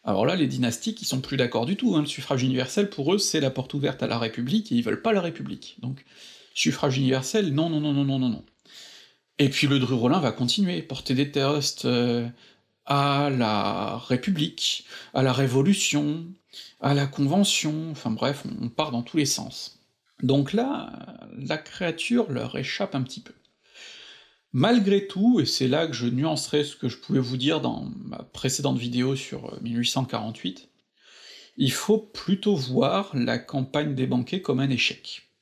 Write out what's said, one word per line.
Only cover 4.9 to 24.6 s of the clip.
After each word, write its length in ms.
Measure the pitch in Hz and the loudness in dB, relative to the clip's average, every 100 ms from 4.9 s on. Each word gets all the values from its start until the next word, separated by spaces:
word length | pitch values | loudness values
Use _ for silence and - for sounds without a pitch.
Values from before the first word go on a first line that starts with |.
| 101 | 0
pas 100 | 233 | 2
la 80 | 208 | 2
République. 560 | 170 - - - - - | 0 -6 -10 -10 -14 -10
Donc, 260 | 123 135 - - - - - | -10 -10 -14 -20 -20 -20 -10
suffrage 440 | - - 139 143 131 | -2 0 2 0 2
universel, 560 | 131 131 135 226 190 | 2 2 0 0 2
non, 160 | 139 165 | 2 2
non, 80 | 156 | 0
non, 140 | 151 | 2
non, 120 | 139 | 2
non, 140 | 139 135 | 2 2
non, 100 | 127 | 0
non. 160 | 107 - _ _ - - - - _ _ - | -2 -8 _ _ -20 -20 -20 -20 _ _ 2
Et 100 | 139 | 2
puis 180 | - 143 | 4 2
Ledru-Rollin 540 | 139 120 127 120 190 | 4 2 4 4 4
va 100 | 135 | 2
continuer, 520 | - 123 - 190 175 | 0 0 2 2 0
porter 320 | - 131 - | -6 -10 -2
des 180 | 131 143 | 0 2
toasts, 540 | 139 139 151 139 - 123 | 2 2 2 -2 -2 0
euh, 420 | 123 123 120 120 120 - _ _ _ | 2 2 2 -2 -8 -20 _ _ _
à 460 | - 139 143 139 143 | 0 2 2 2 2
la 680 | 131 110 104 101 95 107 113 | 2 2 2 0 -2 -4 -6
République, 880 | - 127 - 170 156 - - - - - - | -2 0 2 0 0 -2 -4 -4 -8 -18 -4
à 80 | - | 2
la 100 | 131 | 2
Révolution, 960 | 123 135 131 151 196 - 147 147 160 170 190 _ - - _ | 4 2 4 4 4 2 0 0 -4 -8 -16 _ -20 -20 _
à 120 | 139 | 0
la 140 | 143 139 | 2 0
Convention, 840 | 139 139 185 202 - 151 156 160 | 0 2 4 4 2 0 -2 -6
enfin 200 | 131 120 | -6 -4
bref, 340 | 113 123 135 | 0 0 -2
on, 220 | 123 - 120 | -8 -6 -4
on 20 | |
part 220 | - 151 | -2 -2
dans 120 | 120 | -2
tous 140 | 131 160 | -2 0
les 100 | 139 | 0
sens. 540 | - - - - _ _ _ _ _ | -2 -6 -12 -14 _ _ _ _ _
Donc 300 | 131 135 139 | 2 2 2
là, 680 | 208 262 294 - - - - - - | 0 -2 -4 -8 -14 -18 -20 -18 -12
la 180 | 139 156 | -4 -4
créature 760 | - - 175 - - 240 214 | -6 -6 -4 -4 0 0 0
leur 260 | 123 117 143 | -4 -4 -6
échappe 380 | 139 - 202 | -6 -4 -4
un 80 | 135 | -2
petit 180 | 131 - | -4 -8
peu. 120 | - - _ _ _ - - - - - - _ _ | -18 -20 _ _ _ -20 -20 -20 -20 -20 -20 _ _
Malgré 540 | 127 | 2